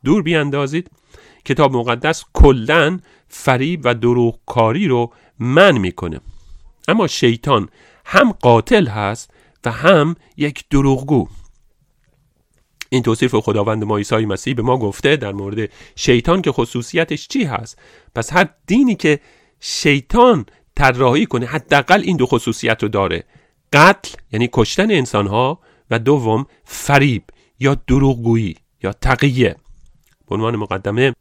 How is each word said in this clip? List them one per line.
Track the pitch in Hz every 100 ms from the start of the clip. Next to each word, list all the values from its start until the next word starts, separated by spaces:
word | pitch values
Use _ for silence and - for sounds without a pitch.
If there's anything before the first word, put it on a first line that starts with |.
دور | 139 208
بیاندازید. | 160 165 143 139 139 156 180 _ _ - - _
کتاب | - 135 143 127
مقدس | 117 120 151 160 -
کلاً | - 143 127 113 160 151 180 _ _ _
فریب | - - 127 143 175
و | 127
دروغکاری | 117 120 123 117 - - 123 113 135 196
رو | 123 117 _ _ _
منع | 120 143 196 127
می‌کنه. | 92 - 87 76 - - - - - _ -
اما | 208 175
شیطان | - 123 117 - 120 92 _ _ _
هم | - 196 240
قاتل | - 123 117 - 220 143
هست | 104 101 113 - _ _ _
و | 120
هم | 117 156 180 147 165 _ -
یک | 147 - -
دروغگو. | 139 139 131 135 135 - - - _ _ _ _ _ _ _ _ _ _ _ _ _ -
این | 127
توصیف | 120 113 127
رو | 110
خداوند | 107 104 101 110
ما | 104 104
عیسی | 101 110 107
مسیح | 95 -
به | 123
ما | 117 131
گفته | 107 - 139 147
در | 104
مورد | 98 98 104 104 - - -
شیطان | - 117 135 185
که | 156
خصوصیتش | 131 117 123 120 170 160 151 -
چی | 269
هست. | 175 117 110 - _ _ _
پس | - 110
هر | 170 180 _ -
دینی | 220 262
که | 208 160 143 _ _ _ _
شیطان | - - 151 143 - 226 247 185 110 _ _
طراحی | - 135 123 131 139 220
کنه | 123 120
حداقل | 151 - 143 139 202
این | - 175
دو | 180
خصوصیت | 123 - 110 117 110
رو | 104
داره: | 107 95 85 - _ _ _ _
قتل، | 143 170 202 - - -
یعنی | 110 120
کشتن | - 110 - 214
انسان‌ها، | 190 127 104 101 107 131 165 _ _ _
و | 113
دوم | 113 147 113 113 139 _
فریب | _ - - 143 143 113 - _ _ _
یا | 131
دروغگویی | 139 - 131 135 120 113 117 101 - _ _
یا | 95
تقیه. | 101 - 127 139 127 110 - _ - - _ _ _ _
به |
عنوان | 101 110 117
مقدمه | 107 95 101 107 131 117